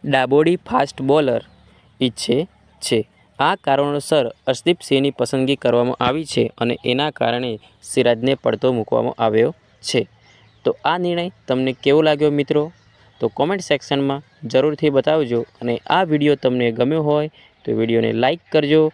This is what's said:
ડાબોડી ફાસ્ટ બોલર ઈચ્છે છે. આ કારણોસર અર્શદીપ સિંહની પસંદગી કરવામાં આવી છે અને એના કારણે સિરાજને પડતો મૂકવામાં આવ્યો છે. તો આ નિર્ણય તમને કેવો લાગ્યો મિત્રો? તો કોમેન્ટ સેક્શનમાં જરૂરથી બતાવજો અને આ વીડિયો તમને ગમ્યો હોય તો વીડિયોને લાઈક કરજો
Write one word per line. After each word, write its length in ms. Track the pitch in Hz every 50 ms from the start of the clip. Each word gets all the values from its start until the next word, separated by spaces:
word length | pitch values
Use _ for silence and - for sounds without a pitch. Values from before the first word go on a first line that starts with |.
| -
ડાબોડી 560 | 147 143 135 127 123 131 143 156 165 175 175 _
ફાસ્ટ 320 | - 226 254 143 143 - -
બોલર 400 | 135 135 139 156 151 131 120 113 - - - _ _ - _ _ _ _ _ _
ઈચ્છે 380 | 131 127 113 - - - 135 135 165 - _ _ _ _ _ _
છે. 180 | - - 123 113 107 _ _ _ _ _ _ _
આ 160 | 139 151 185 196
કારણોસર 680 | _ - 139 135 143 143 143 147 135 - - 151 127 117 - _ _
અર્શદીપ 360 | - 131 - - 165 180 -
સિંહની 300 | - - 139 135 139 143
પસંદગી 440 | 135 - 120 - - 131 131 131 139
કરવામાં 440 | 131 - 123 117 120 120 123 123 -
આવી 260 | 123 123 131 156 160
છે 180 | 143 - - 117 113 - -
અને 180 | 117 120 120 - -
એના 280 | 120 123 131 143 151
કારણે 400 | 143 - 117 117 117 120 127 123 113 104 _ - _ _
સિરાજને 520 | - - - - 127 120 120 113 117 131 139
પડતો 360 | 131 - 120 117 107 - 131 127
મૂકવામાં 420 | 120 107 - - 120 117 123 - -
આવ્યો 340 | 117 113 107 110 117 139 170 _ _ _ _ _ -
છે. 180 | - - 127 - - _ _ _ _ _ _ _ _ _ _ _
તો 60 | 127 - - _
આ 140 | 143 165 180
નિર્ણય 340 | 180 175 175 170 170 180 - _ _
તમને 260 | - 131 127 131 131 127
કેવો 280 | _ - 135 139 151 160
લાગ્યો 280 | 156 151 143 151 151
મિત્રો? 320 | 147 143 143 - 156 147 147 160 175 _ _ _ _ _ _ _ _ _
તો 40 | - 117
કોમેન્ટ 340 | - - 143 156 196 196 170
સેક્શનમાં 640 | - 151 135 - - 147 139 139 139 139 139 143 _ _ _ -
જરૂરથી 480 | 117 - 131 135 151 151 143 - 151
બતાવજો 480 | 139 135 127 - 156 160 151 120 120 117 - - _ _
અને 180 | - 120 120 - _ -
આ 160 | - 175 190
વીડિયો 320 | 170 151 147 147 147 143
તમને 320 | 139 - 131 123 127 123 120
ગમ્યો 320 | 113 113 123 131 151 160 151
હોય 260 | 147 147 151 151 156 _ _ - _ _ _
તો 180 | _ - 113 110
વીડિયોને 340 | 113 113 113 113 113 113 113
લાઈક 280 | 113 120 131 156 170 _ _
કરજો 320 | - 156 151 143 147 156 156 156